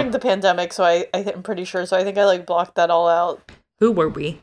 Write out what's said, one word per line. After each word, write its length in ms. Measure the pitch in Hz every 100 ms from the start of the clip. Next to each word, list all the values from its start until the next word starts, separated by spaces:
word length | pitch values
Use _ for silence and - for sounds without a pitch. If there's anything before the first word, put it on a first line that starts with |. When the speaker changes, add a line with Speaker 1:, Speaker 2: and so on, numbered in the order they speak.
Speaker 1:
during 100 | 262
the 80 | -
pandemic, 540 | 240 196 190 175 175
so 100 | -
I, 240 | 175 175 180
I 80 | 180
th-, 140 | 202 180
I'm 80 |
pretty 200 | 196 175
sure. 220 | 180 180 185
So 100 | 185
I 60 |
think 160 | 196 196
I, 60 | 202
like, 180 | 180 175
blocked 280 | 175 175
that 160 | - 170
all 180 | 170 170
out. 320 | 170 175 - - - _ -
Speaker 2:
Who 140 | 226
were 160 | 185 156
we? 320 | 139 147 156